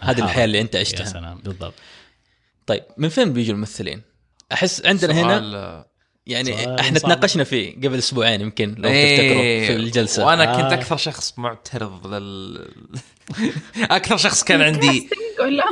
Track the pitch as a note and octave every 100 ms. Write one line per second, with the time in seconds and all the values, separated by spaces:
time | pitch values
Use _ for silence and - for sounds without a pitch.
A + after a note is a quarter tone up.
0 | C3 A#2+ G2+ B2 A2+ G#2 A2 F2+ - F#2
1 | G2+ F2 E2+ F2+ G#2 F2+ E2+ - - -
2 | - _ _ _ _ _ - G#2 - -
3 | D#3 G3+ A3 A#2+ A2+ G#2 G#2+ - F#2 G#2
4 | - _ _ _ - - F#3 - - G3
5 | E3 D#3+ E3+ G#3 G#2+ G2+ F#2 E2 - _
6 | _ _ - B2 B2+ - A#2+ B2+ B2 D#3
7 | C#3+ E3+ G3 E3 C3+ B2+ F#2+ - C3+ B2+
8 | - B2 A2+ G#2+ G#2+ - G#2+ G#2+ A2 C#3
9 | D3 C#3+ C#3 C3 A#2+ A2+ A2 A2+ A#2 A#2+
10 | A2 - B2+ E3+ D3 B2+ C3+ C3+ - D#3
11 | D#3+ - - - A#2+ A2+ - B2 G#2+ F#2
12 | F#2 G2+ G2 G2 F#2+ F#2 E2 - - B2+
13 | - _ - - A3 D#3 - G#3+ A3+ F#3
14 | - G#3+ G#3 - - E3+ D#3 D3+ C#3 C3+
15 | - - A4+ - C4 C#4 F#4